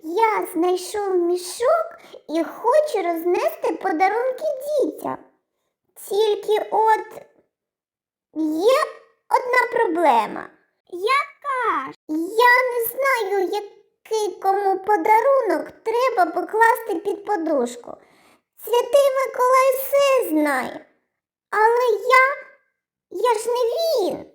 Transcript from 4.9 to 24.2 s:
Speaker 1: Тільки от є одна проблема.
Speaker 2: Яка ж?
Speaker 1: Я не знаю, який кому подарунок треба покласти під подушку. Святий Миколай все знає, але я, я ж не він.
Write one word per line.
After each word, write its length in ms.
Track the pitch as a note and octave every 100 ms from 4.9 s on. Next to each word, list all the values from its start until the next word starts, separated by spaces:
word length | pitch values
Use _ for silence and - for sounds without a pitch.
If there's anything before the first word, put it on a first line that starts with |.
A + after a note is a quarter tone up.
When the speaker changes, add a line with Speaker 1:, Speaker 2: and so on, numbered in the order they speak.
| - - C3 - _ _ _ _ _ _ - -
Speaker 1:
Тільки 600 | G4+ A4 G4+ G#4 G#4 -
от 520 | G4 A4 A4 - - - _ _ _ _ _ _ _ _ _ _ D4+ D#4 D#4
є 200 | G4+ C5+ - - _ _ _
одна 380 | B4+ B4+ B4 A#4+
проблема. 800 | A#4 A4+ E4 D#4+ A#3 G#3 - - _ _ _ _
Speaker 2:
Яка 1000 | F4 G4+ C#5 D5+ - C#5+ C5 A#4 E4 C4+
ж? 60 | - _ D#4 E4+ A4
Speaker 1:
Я 160 | B4 B4 B4+
не 120 | A#4+ A4+
знаю, 640 | B4 C#5 B4+ G4 G4+ F#4
який 880 | G#4 G#4 - _ _ - A4 G#4 F#4
кому 400 | G4 G4 G4 F#4+
подарунок 920 | G4 G#4 D#4+ A4 C5 C5+ A4+ D#4 - -
треба 480 | - A4+ B4+ A#4 E4+
покласти 640 | E4+ - G#4+ A4+ A#4+ A4+ F4
під 300 | G4+ - -
подушку. 720 | G#4 D#4+ D4 A#3+ A#3+ - - _ _ _ _ _ _ -
Святий 440 | A#4+ B4+ C#5 C#5 C5
Миколай 580 | C5 - B4+ C5 C5 C5
все 520 | - C#5 C#5 C5 F4+
знає, 560 | D#4 D4 C4 - - - _ _ _ _ _ _
але 500 | G#4 A4 A#4+ B4 G#4
я, 360 | A#4+ C5 C5 C#5+ - _ _ _ _ _ _
я 220 | F4+ A#4 G#4+
ж 100 | A4
не 140 | B4
він. 640 | A#4 C5+ E5 C#5 F4 -